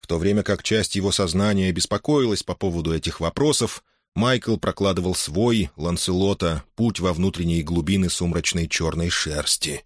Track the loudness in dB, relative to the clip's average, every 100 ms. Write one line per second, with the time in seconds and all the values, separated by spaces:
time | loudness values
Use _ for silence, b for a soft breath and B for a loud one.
0 | -2 0 2 2 2 -2 0 0 0 0
1 | 0 0 0 2 2 2 2 0 0 -2
2 | 0 2 2 0 -4 -4 -2 -2 0 -2
3 | -2 -4 -4 0 2 2 0 -4 _ _
4 | _ -2 2 0 0 0 0 0 0 2
5 | 0 -2 -2 0 2 2 0 -2 -2 -2
6 | 0 2 2 2 0 -2 -6 -2 -2 0
7 | -2 0 0 0 0 0 0 0 2 2
8 | 2 0 0 0 -2 -2 -2 -2 -2 -2
9 | -2 -2 -2 -2 -2 -2 -2 -6